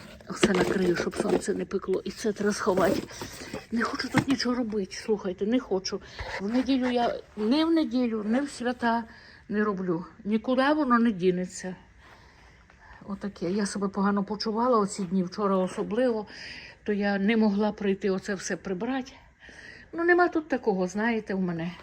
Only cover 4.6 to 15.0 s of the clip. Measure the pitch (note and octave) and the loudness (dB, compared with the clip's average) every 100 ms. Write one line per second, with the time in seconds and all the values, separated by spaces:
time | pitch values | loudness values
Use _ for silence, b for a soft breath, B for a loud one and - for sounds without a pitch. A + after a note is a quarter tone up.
4.6 | A3+ G#3+ F#3+ - - G3+ F#3+ F#3+ G3+ B3+ | -2 -4 -6 -6 -2 0 -2 -4 0 0
5.6 | - F#3+ - F#3+ B B B B G3 B3 | 0 -2 -2 -8 B B B B -2 0
6.6 | B3+ C4 B3 A#3+ A#3 - - G#3 G#3+ D4 | 2 2 2 2 0 -2 -8 -2 2 4
7.6 | D#4+ E4 B3 B3+ B3 A3 G#3 B3 C#4+ - | 4 4 2 2 0 0 0 0 0 -4
8.6 | B3 B3 A#3 A#3 A3+ B B B B G#3 | -4 0 0 0 -2 B B B B -2
9.6 | G#3+ F#3+ F3+ E3 - - G3 A3 A#3 B3+ | 0 0 -2 -2 -4 -10 -2 0 2 2
10.6 | C4+ D#4 C4 A#3+ A#3 F#3 F#3 F3+ F3+ - | 4 4 4 4 4 2 2 2 -2 -8
11.6 | F#3 F3+ - - B B B B B B | -10 -12 -18 -20 B B B B B B
12.6 | B B B B - G3 G3+ - F3 G3+ | B B B B -12 -8 -8 -6 -2 0
13.6 | G3+ G3+ G3 G3+ G3 G3+ G3 G#3 A3+ G#3+ | -2 -2 -2 2 2 2 -2 -4 -2 0
14.6 | B3 A3+ G3+ - | 4 4 4 -2